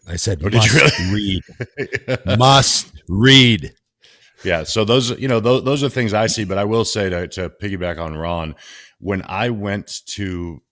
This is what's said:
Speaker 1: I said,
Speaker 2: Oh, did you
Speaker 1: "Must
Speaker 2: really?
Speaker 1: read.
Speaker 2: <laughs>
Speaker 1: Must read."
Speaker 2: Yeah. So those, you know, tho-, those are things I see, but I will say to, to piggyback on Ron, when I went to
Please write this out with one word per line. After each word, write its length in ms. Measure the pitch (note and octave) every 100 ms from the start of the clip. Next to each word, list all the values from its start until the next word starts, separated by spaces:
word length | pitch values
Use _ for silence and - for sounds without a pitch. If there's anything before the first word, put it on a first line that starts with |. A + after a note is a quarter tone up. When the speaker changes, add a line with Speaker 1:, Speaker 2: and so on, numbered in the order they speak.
| -
Speaker 1:
I 100 | F2
said, 260 | - F2
Speaker 2:
Oh, 60 | F2+
did 120 | A2+ A2
you 140 | C#3
Speaker 1:
"Must 160 | C#3 -
Speaker 2:
really? 440 | F2+ G#2 G2+ F#2 - - B2+ -
Speaker 1:
read. 400 | C3+ B2+ - B2+ -
Speaker 2:
<laughs> 120 | B2
Speaker 1:
Must 540 | B2+ C#3 C3 - - - -
read." 640 | F#2 B2+ C3+ B2 G#2 - _ _ _ _ _ _ _
Speaker 2:
Yeah. 200 | G2 E2+
So 200 | D#2+ -
those, 340 | G#2 B2+ A#2+ B2
you 80 | C3+
know, 120 | A#2
tho-, 200 | A2 C3
those 220 | C3 C#3+
are 60 | C#3
things 240 | - A#2
I 140 | G#2 A2
see, 180 | -
but 140 | G2 F#2+
I 60 |
will 200 | G#2 A2+
say 240 | A2 A2 G2
to, 180 | F2 F2+
to 200 | - F2
piggyback 500 | _ G2+ F#2+ F2+ E2
on 160 | E2
Ron, 400 | D#2 E2 E2+ D#2+ D2+ - - - _
when 240 | F#2 F#2+ -
I 220 | F#2+ A#2
went 540 | A2 G2+ G2+ - - -
to 520 | - G2 F2+ F2 D2+ _